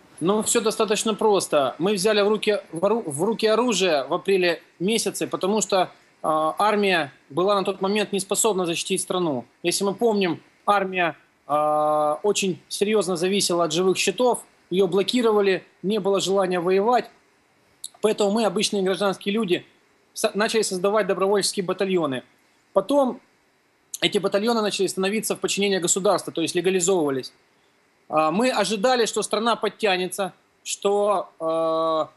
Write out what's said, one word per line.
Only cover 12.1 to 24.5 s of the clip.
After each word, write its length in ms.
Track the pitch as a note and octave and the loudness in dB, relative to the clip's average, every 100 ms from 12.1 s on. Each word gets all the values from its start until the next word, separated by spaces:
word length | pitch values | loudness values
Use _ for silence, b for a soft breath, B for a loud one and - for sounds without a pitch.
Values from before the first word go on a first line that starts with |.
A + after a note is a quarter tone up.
| D3+ | 0
очень 340 | G#3 G3+ G3 D#3 _ | -2 0 -2 -4 _
серьёзно 460 | - G3+ G#3+ F3 F3+ | -4 0 0 0 -2
зависела 480 | F#3 G3 - F3 | 0 0 0 0
от 100 | E3+ | 0
живых 220 | D#3 F#3 F3 | 0 0 2
счетов, 400 | - F3+ B3 A3+ - _ _ | 0 2 2 2 -4 _ _
её 160 | F3+ F#3+ | 0 2
блокировали, 720 | F3+ F#3+ B3 A3+ G#3 G3 F3+ - _ | 2 0 0 2 2 2 0 -6 _
не 160 | F3 G#3+ | -4 -2
было 200 | F#3+ G3 | 0 -2
желания 400 | E3 G3 F#3+ F#3 | 0 0 0 0
воевать. 460 | E3+ F#3+ G#3 B3 A#3 _ _ _ _ _ _ _ - _ | 0 0 2 0 0 _ _ _ _ _ _ _ -20 _
Поэтому 300 | G#3+ G#3+ G#3 | -2 2 0
мы, 140 | G#3 G#3+ | 2 0
обычные 380 | F3+ G#3 G#3 | 0 -2 0
гражданские 520 | F#3+ F#3+ G3+ F#3 - G3+ | -2 0 -2 -2 -4 -2
люди, 280 | G#3+ E3 - _ _ _ _ - | 0 -2 -4 _ _ _ _ -4
со-, 160 | A3 | -4
начали 300 | F#3+ G#3+ A3+ | -2 0 0
создавать 420 | G#3 F#3 F#3+ G#3+ F#3+ | -2 0 0 0 0
добровольческие 580 | F#3+ G3 G#3 F3+ - | 0 2 2 0 -4
батальоны. 600 | F3 F3+ G3 F#3 D#3 C3 - _ _ _ _ | -4 -2 0 0 0 -4 -8 _ _ _ _
Потом 480 | - G3 C#4+ F3 D#3+ _ _ _ _ _ _ _ - | -2 2 2 2 -2 _ _ _ _ _ _ _ -4
эти 160 | E3+ G3+ | -2 0
батальоны 440 | F#3 G3 A3 | 0 0 2